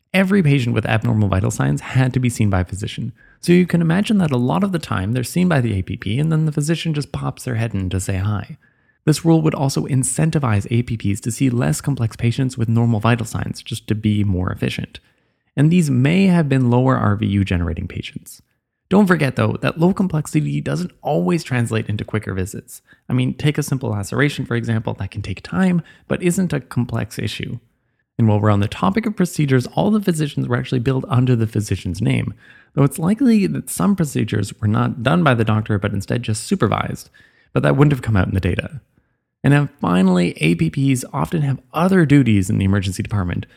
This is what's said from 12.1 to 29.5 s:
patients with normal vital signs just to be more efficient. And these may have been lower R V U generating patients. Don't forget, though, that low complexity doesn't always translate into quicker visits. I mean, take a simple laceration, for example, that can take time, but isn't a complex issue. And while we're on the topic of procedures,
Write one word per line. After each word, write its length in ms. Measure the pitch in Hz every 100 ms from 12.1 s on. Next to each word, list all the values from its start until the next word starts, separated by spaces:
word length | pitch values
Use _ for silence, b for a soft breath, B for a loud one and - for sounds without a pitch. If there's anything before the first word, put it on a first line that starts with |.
| -
patients 440 | 120 127 131 120
with 100 | 113
normal 300 | 113 117 107
vital 260 | 113 117 -
signs 380 | - - -
just 240 | - 113 -
to 80 | 107
be 280 | 107 104
more 280 | 101 90 95
efficient. 480 | 101 - - - - _ _ _ _ _ -
And 140 | 151
these 180 | 180 151
may 380 | 123 139 185 196
have 200 | 175 143
been 220 | 135 123
lower 260 | 123 131 123
R 200 | 107 104
V 100 | 104
U 180 | 101
generating 440 | 95 90 82 82 87
patients. 560 | - - - - - _ _ _ _ -
Don't 180 | 190 190
forget, 280 | 165 139 120
though, 220 | 107 113
that 160 | - 156
low 160 | 175 202
complexity 640 | 185 156 - 156 147 143
doesn't 300 | 139 151 175 _
always 420 | - 160 180 170
translate 460 | - 123 113 110 -
into 160 | 104 -
quicker 300 | 107 104 95
visits. 480 | 92 - - - b b b
I 40 |
mean, 200 | 123 127
take 240 | 127 151 147
a 60 |
simple 260 | 143 131 117
laceration, 560 | 104 98 117 143 139 127
for 100 | 117
example, 380 | 117 113 113
that 160 | 110 98
can 140 | 104
take 180 | 101 95
time, 400 | - 175 185 175 b b b
but 140 | -
isn't 320 | 175 175 175
a 60 | 143
complex 580 | - 123 120 117 117 -
issue. 400 | 110 - - 123 _ _ _ _ _ -
And 80 | 110
while 120 | 107
we're 120 | 107
on 80 | 104
the 80 | 101
topic 400 | - 185 220 220
of 80 | 214
procedures, 500 | 180 - 143